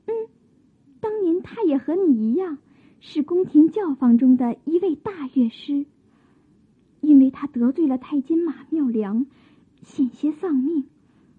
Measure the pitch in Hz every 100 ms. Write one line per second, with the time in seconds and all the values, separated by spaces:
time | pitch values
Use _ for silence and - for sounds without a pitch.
0 | - 453 453 _ _ _ _ _ _ _
1 | 440 427 359 349 - - 381 269 - 359
2 | 370 233 220 294 370 277 _ _ _ _
3 | - 311 294 349 370 302 320 427 359 262
4 | 247 233 254 254 240 - - 349 392 277
5 | 440 370 269 269 233 - - 285 285 _
6 | _ _ _ _ _ _ _ _ _ _
7 | 302 277 262 - 285 233 240 277 311 254
8 | - 294 254 330 339 - - 320 269 220
9 | 202 220 269 _ _ _ _ _ - -
10 | 254 - 294 302 370 269 269 330 - _
11 | _ _ _